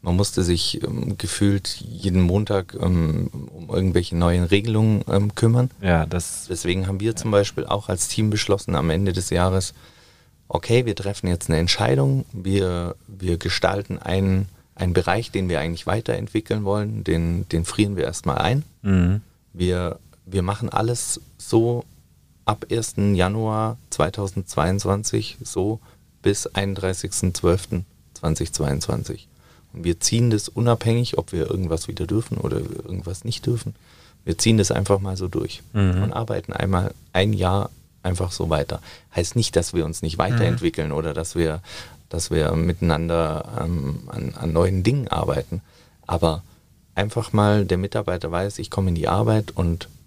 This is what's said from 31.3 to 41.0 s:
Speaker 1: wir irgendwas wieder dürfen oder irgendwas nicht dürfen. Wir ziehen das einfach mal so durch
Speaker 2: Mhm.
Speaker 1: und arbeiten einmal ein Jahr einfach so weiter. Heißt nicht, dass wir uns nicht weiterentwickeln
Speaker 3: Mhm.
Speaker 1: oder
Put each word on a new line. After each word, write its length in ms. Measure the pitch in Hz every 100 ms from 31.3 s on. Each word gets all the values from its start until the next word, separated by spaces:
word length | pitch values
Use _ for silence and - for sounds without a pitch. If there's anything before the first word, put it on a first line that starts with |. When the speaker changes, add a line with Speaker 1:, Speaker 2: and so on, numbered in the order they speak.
Speaker 1:
wir 160 | 90 76
irgendwas 360 | 95 90 80 -
wieder 200 | - 80
dürfen 300 | 107 - -
oder 180 | - -
irgendwas 640 | - - - 92 85 92
nicht 220 | - - -
dürfen. 300 | 120 - - - - - _
Wir 120 | - 107
ziehen 180 | 110 113
das 120 | 95
einfach 260 | - 98 101
mal 180 | 98 92
so 120 | 92
durch 340 | 90 - - -
Speaker 2:
Mhm. 300 | 107 98 90
Speaker 1:
und 100 | 101
arbeiten 400 | - 113 104 -
einmal 400 | - 92 92 98 - -
ein 200 | 92 101
Jahr 380 | 101 92 95 101 - - _
einfach 300 | 90 87 92
so 180 | - 82
weiter. 300 | 78 71 76 - - _
Heißt 220 | - 87 120
nicht, 180 | 110
dass 180 | 92 87
wir 120 | 90
uns 180 | 80 80
nicht 160 | 80 82
weiterentwickeln 680 | 90 117 92 62 - - 76
Speaker 3:
Mhm. 60 |
Speaker 1:
oder 180 | 73